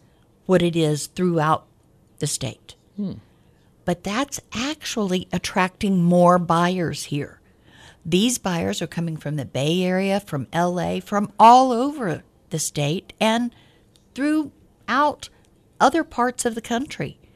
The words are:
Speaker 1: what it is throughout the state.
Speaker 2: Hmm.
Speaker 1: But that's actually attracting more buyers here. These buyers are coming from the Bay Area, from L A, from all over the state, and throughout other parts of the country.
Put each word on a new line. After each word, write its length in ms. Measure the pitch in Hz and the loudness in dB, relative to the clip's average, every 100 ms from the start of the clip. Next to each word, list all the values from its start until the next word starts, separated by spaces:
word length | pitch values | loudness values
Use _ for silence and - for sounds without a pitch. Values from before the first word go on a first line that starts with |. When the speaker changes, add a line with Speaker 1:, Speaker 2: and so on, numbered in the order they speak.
| _ _ _ _ - | _ _ _ _ 0
Speaker 1:
what 160 | 185 | 2
it 120 | 175 | 2
is 340 | 165 156 151 - | 0 0 0 -4
throughout 580 | - 185 165 151 156 - _ _ _ _ - | -2 0 2 0 0 -4 _ _ _ _ -8
the 80 | 147 | -6
state. 500 | - 123 - - - _ - | -6 -8 -10 -18 -20 _ -10
Speaker 2:
Hmm. 180 | 202 107 - _ _ _ _ _ | -10 -10 -16 _ _ _ _ _
Speaker 1:
But 200 | - 175 | -6 -4
that's 360 | 185 208 277 - - | -4 -4 -4 -8 -12
actually 760 | 214 262 311 - - 202 185 - | -6 -6 -6 -8 -4 -2 -2 -4
attracting 720 | 180 - - 185 - 208 190 | -6 -4 -2 -2 -2 -2 2
more 360 | 170 180 175 175 | 4 6 6 6
buyers 680 | 170 170 175 185 156 139 | 4 2 2 0 -4 -6
here. 360 | - 147 139 - _ _ _ - - - 165 | -6 -8 -8 -14 _ _ _ -20 -20 -18 -2
These 320 | 180 233 247 | 0 0 -2
buyers 420 | 190 170 190 202 | -4 -4 -4 -4
are 60 | 165 | -6
coming 300 | - 170 156 | -6 -6 -6
from 200 | 147 147 | -8 -8
the 80 | |
Bay 380 | 113 127 147 175 | -6 -4 -2 0
Area, 380 | 180 185 196 196 | 0 0 0 -2
from 260 | 202 147 123 | -4 -8 -4
L 280 | 165 175 175 | -2 -2 -2
A, 200 | 170 185 | -4 -6
from 320 | - 208 208 - | -4 -4 -2 6
all 340 | 220 247 262 | 10 10 8
over 500 | 233 269 302 214 151 - _ _ | 2 -2 -4 -6 -6 -10 _ _
the 80 | 156 | -8
state, 540 | - - 143 170 - - | -6 -4 -4 -4 -8 -2
and 340 | 220 233 240 - - _ _ _ _ | 0 0 -2 -8 -20 _ _ _ _
throughout 1120 | - 294 311 294 - - _ - 247 294 - - _ _ _ _ - | -6 -2 -2 -4 -10 -20 _ -4 0 0 -2 -10 _ _ _ _ 2
other 260 | 254 330 | 2 2
parts 400 | 302 - 247 247 | -2 -2 -2 -2
of 100 | 240 | -4
the 60 | 226 | -6
country. 580 | - 233 294 - 135 - _ | -4 -4 -4 -8 -10 -12 _